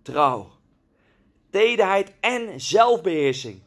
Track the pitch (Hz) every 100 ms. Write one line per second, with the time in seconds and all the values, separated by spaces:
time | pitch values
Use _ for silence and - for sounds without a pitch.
0 | - 135 143 117 95 _ _ _ _ _
1 | _ _ _ _ _ 196 226 226 190 196
2 | 196 _ 226 247 226 131 - 214 240 233
3 | 190 156 139 131 117 95